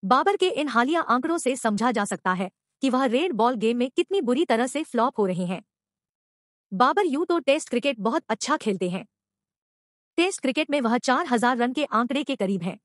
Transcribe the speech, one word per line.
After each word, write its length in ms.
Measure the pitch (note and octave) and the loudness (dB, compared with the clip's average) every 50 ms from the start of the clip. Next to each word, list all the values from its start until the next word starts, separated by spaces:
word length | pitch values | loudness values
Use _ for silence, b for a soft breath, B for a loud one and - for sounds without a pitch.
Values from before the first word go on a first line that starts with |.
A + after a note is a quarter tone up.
| - | 2
बाबर 300 | F#3+ A#3+ C4 D#4+ G4 G4+ | 4 4 4 4 2 2
के 140 | G4 F#4 F#4 | 2 0 0
इन 180 | - - D4+ D4 | 0 0 -2 0
हालिया 340 | A#3 A3+ A#3+ C4 D#4+ E4+ | 2 0 2 2 2 -2
आंकड़ों 360 | - - A#3 B3 B3+ D#4+ E4 E4+ | 0 0 0 0 0 0 -2 0
से 180 | - C4 C4 | 0 -2 -2
समझा 360 | B3+ - A3+ G#3 G3 A3 B3 | 0 -2 -2 -2 0 0 0
जा 140 | A#3+ A3+ G3+ | 0 0 -2
सकता 280 | - G3 E3+ _ F#3 F#3 | -2 -4 -4 _ -2 -2
है 160 | F3+ G3 F3+ _ _ _ _ _ _ | 0 -2 -6 _ _ _ _ _ _
कि 80 | - C4+ | 0 0
वह 160 | A#3 B3+ C4+ | 2 2 2
रेड 260 | C4 G#3+ B3+ E4 F#4+ | 2 2 2 0 0
बॉल 240 | D4 G3 A3+ A#3+ B3+ | 0 2 2 2 2
गेम 220 | A3 F#3 A3+ A#3+ A#3+ | 2 0 0 0 0
में 120 | A#3+ C4+ _ | -2 -2 _
कितनी 260 | - F4 _ F#4+ G4 | -2 -2 _ 0 -2
बुरी 240 | D4+ A3 B3 C4+ F4 | 0 0 2 0 2
तरह 220 | - A#3+ A3 A#3+ - | 2 2 0 0 -2
से 160 | - C#4+ D#4+ | -2 -6 -6
फ्लॉप 300 | - - A#3 A3+ B3+ - - | -4 -2 0 0 0 0 0
हो 80 | G#3 | -2
रहे 200 | F#3+ F#3 F3 F#3 | -2 0 -4 -4
हैं। 180 | F3 F#3+ E3 - _ _ _ _ _ _ _ _ _ _ _ _ _ _ _ _ _ _ _ _ _ G3+ | -6 -6 -8 -10 _ _ _ _ _ _ _ _ _ _ _ _ _ _ _ _ _ _ _ _ _ 0
बाबर 320 | F#3 A#3+ C4+ D#4+ F#4+ G#4 | 2 2 4 4 2 0
यूं 200 | F4 C4 C#4+ F4+ | 0 0 0 0
तो 140 | - F4 E4+ | 0 0 0
टेस्ट 300 | - - C4+ D#4 - - | 2 2 0 0 0 -2
क्रिकेट 300 | - B3 - C#4+ C#4 A#3 | -4 -2 0 -2 -4 0
बहुत 240 | F#3+ A3+ B3+ E4 - _ | -2 -2 -2 -2 -2 _
अच्छा 280 | A3+ - - - - - | -6 -6 -2 -4 -4 -2
खेलते 320 | - A3+ G3 F#3 F#3+ F3+ | -2 -4 -4 -2 -4 -4
हैं। 160 | F3 F#3+ A3 _ _ _ _ _ _ _ _ _ _ _ _ _ _ _ _ _ _ _ _ _ _ - | -4 -6 -10 _ _ _ _ _ _ _ _ _ _ _ _ _ _ _ _ _ _ _ _ _ _ 0
टेस्ट 240 | E4+ F#4 G4 - | 0 0 0 -2
क्रिकेट 280 | - C4 B3 D4+ D#4 - | -4 -4 -2 -2 -2 -2
में 120 | C#4+ D4 | -2 -2
वह 160 | B3+ A3+ A3+ B3 | 0 0 0 0
चार 280 | - - B3 C#4 F4 | 0 0 0 0 0
हज़ार 320 | D#4 B3 A#3 G3+ A#3+ C4 A#3 | 0 0 2 2 2 2 2
रन 160 | A#3+ B3 B3+ | 0 -2 0
के 120 | D4+ D4 | -2 -4
आंकड़े 380 | - - G#3+ A#3+ A#3 C4+ C4+ D4+ | 0 0 0 0 0 -2 -4 -2
के 120 | - C4+ | -4 -4
करीब 280 | - G3+ F#3+ G3+ F#3+ E3+ | -2 -2 -2 -2 -2 -4
हैं। 160 | F#3 - - _ | -6 -8 -10 _